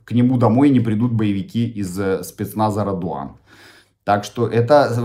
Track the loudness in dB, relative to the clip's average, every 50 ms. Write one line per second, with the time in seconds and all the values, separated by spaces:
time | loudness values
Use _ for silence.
0 | -10 -4 0 2 2 2 2 2 2 2 4 4 4 4 4 4 2 0 0 0
1 | 0 0 0 0 0 0 -2 -2 -4 -6 -4 -4 -4 -4 -4 -6 -8 -6 -4 -4
2 | -2 -2 -2 -2 -4 -8 -10 -8 -8 -6 -4 -2 -2 -2 0 -2 -2 -4 -4 -4
3 | -6 -6 -8 -8 -10 -12 -16 -20 _ _ -20 -20 -20 -20 -20 -20 _ _ _ _
4 | _ -2 -2 -2 -2 -4 -6 -4 -4 0 0 0 2 6 6 6 6 4 2 -2
5 | -2